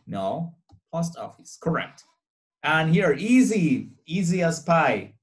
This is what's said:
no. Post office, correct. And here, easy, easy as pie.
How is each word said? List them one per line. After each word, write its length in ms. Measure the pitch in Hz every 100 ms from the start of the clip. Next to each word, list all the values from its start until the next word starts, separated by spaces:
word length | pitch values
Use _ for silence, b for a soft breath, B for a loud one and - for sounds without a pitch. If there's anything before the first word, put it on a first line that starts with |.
| -
no. 500 | 98 95 170 170 - _ 104 _
Post 240 | 165 170 143
office, 400 | 104 - - -
correct. 400 | 165 143 92 - _ _ _ _ _ _
And 280 | 143 160 160
here, 220 | 170 170 139
easy, 720 | 208 254 214 220 156 117 104 - -
easy 360 | 180 170 180
as 160 | 165 160
pie. 540 | - 165 143 107 98 _